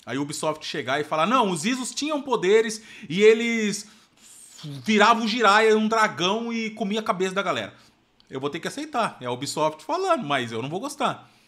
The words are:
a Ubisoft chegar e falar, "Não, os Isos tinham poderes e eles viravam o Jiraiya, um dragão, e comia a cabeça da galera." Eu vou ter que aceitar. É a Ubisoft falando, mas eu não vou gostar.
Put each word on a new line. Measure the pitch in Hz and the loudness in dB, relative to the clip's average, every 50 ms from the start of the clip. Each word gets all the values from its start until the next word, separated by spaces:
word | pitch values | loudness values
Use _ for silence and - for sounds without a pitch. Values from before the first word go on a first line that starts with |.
| _ | _
a | 117 123 | -8 -6
Ubisoft | 139 147 143 147 - 170 156 151 - - | -4 -4 -6 -6 -4 -4 -4 -4 -4 -8
chegar | - - 156 120 123 139 151 | -8 -8 -6 -4 -2 -2 -2
e | 147 | -2
falar, | - 160 156 160 | -2 0 0 2
"Não, | 202 254 262 226 190 | 4 4 4 2 2
os | 180 151 151 | 0 -2 -2
Isos | 226 262 254 - - - | -2 -2 -2 -4 -8 -6
tinham | - 277 311 311 277 - | -6 -4 -4 -4 -4 -2
poderes | 269 240 175 175 185 214 226 226 226 220 - - - - - 214 | -2 -2 0 4 4 6 4 4 2 -4 -10 -12 -18 -20 -16 -10
e | 143 160 190 | -6 2 6
eles | 208 220 226 233 233 233 233 226 214 202 - - - - - _ _ _ _ _ - - - - - - - - - | 8 8 8 6 4 0 0 0 0 -2 -2 -4 -8 -14 -20 _ _ _ _ _ -20 -20 -20 -20 -20 -20 -20 -16 -14
viravam | 147 139 135 120 208 220 202 202 226 233 220 233 | -14 -14 -6 -2 2 4 6 6 6 6 4 0
o | |
Jiraiya, | 208 226 254 220 196 202 214 220 220 214 | -2 0 2 4 6 6 6 6 6 4
um | 220 214 | 4 2
dragão, | 214 226 220 214 190 135 123 175 185 208 233 233 233 | 2 2 2 2 2 0 0 -2 0 0 -2 -4 -4
e | 233 226 220 214 | -4 -4 -6 -6
comia | 220 220 220 196 208 220 | -6 -6 -6 -4 -4 -2
a | 220 | -2
cabeça | 233 208 175 185 190 185 | -2 -2 -2 -4 -2 -2
da | 196 190 | -2 -2
galera." | 180 143 117 101 101 - - _ _ _ _ _ _ _ _ _ | -2 -2 -4 -6 -8 -12 -18 _ _ _ _ _ _ _ _ _
Eu | _ 135 131 | _ -8 -6
vou | 139 147 | -6 -6
ter | 156 165 | -6 -8
que | 170 | -8
aceitar. | 180 - 277 311 311 - 240 208 - - - | -8 -8 -10 -10 -6 -4 -2 -2 -4 -4 -8
É | 127 | -6
a | 123 | -6
Ubisoft | 123 123 139 - - 160 151 156 - - - | -6 -6 -6 -6 -2 -2 -2 -2 -2 -6 -6
falando, | - 311 370 381 381 330 262 180 | -6 -4 -2 0 0 0 -2 0
mas | 143 143 131 120 117 | -2 -2 -2 -2 -4
eu | 113 113 | -6 -6
não | 123 143 | -6 -6
vou | 160 196 | -6 -8
gostar. | 254 285 - - 254 185 - - - _ _ _ _ | -8 -10 -6 -4 -4 -4 -4 -6 -12 _ _ _ _